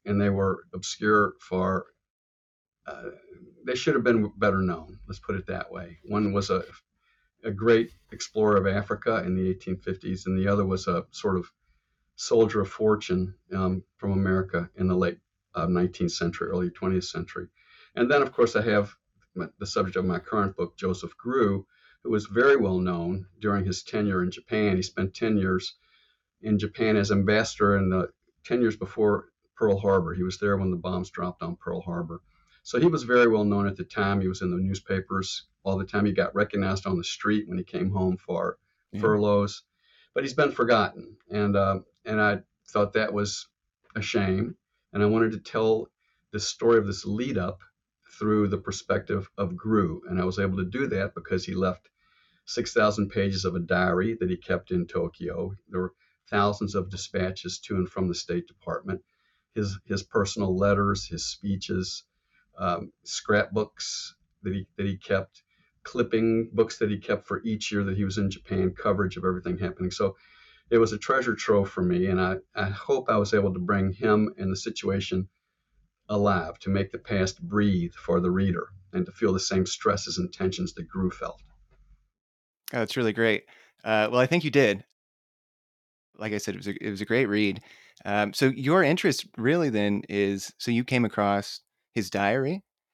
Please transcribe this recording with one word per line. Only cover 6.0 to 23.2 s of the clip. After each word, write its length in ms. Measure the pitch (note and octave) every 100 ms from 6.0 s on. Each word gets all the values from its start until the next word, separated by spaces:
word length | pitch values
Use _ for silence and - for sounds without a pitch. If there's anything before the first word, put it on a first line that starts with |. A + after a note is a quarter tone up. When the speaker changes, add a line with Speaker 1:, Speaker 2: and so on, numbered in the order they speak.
Speaker 1:
One 280 | - G#2 G#2
was 180 | G2+ G2
a, 120 | F#2 - - _ _ _ _ _ _
a 80 | A2
great 400 | G2+ A2+ A2+ A#2 - -
explorer 460 | - - G#2+ G#2+ G2+
of 100 | F#2+
Africa 560 | G2+ G#2 G2+ A#2+ A2 F2+
in 80 |
the 140 | F#2 F#2
eighteen 280 | F#2 - F#2
fifties, 500 | - F#2 - F#2 F#2
and 120 | F#2+
the 80 | G2
other 180 | G2+
was 220 | F#2+ F#2 F#2+
a 180 | E2+ -
sort 260 | - G#2 F#2
of 140 | F2 _ _ _ _ _ _
soldier 460 | - - A#2 A2 G#2+
of 80 | F#2+
fortune, 640 | - G#2+ G#2 - F2+ F#2 - -
um, 300 | F#2+ F#2 F#2 - -
from 160 | G2
America 580 | F#2+ F#2+ F#2 F#2+ F2 E2+ -
in 100 | F#2
the 100 | F2+
late, 220 | F2 - _ _ _
uh, 120 | - E2+
nineteenth 460 | F2 F2 - F2
century, 360 | - E2+ - -
early 220 | F2+ F2+
twentieth 340 | - F#2+ F#2
century. 420 | - E2 E2 - F2+ _ _ - - -
And 120 | B2
then, 120 | C#3+
of 100 | B2+
course, 220 | - A#2
I 80 | -
have 320 | A2 G#2 G2+ - _ _ _
my, 120 | F#2 E2 -
the 80 | G2
subject 300 | G#2+ F#2+ F#2
of 80 |
my 160 | F#2 F2
current 360 | - G#2+ G2 -
book, 200 | F2 -
Joseph 400 | F#2+ F2+ E2+ -
Grew, 500 | A#2+ C3 G#2+ G2 - _ _ _
who 60 | A#2+
was 160 | G#2+ G2
very 300 | G#2 C3+ -
well 220 | G2 F#2
known 480 | F2+ F2 E2+ F#2+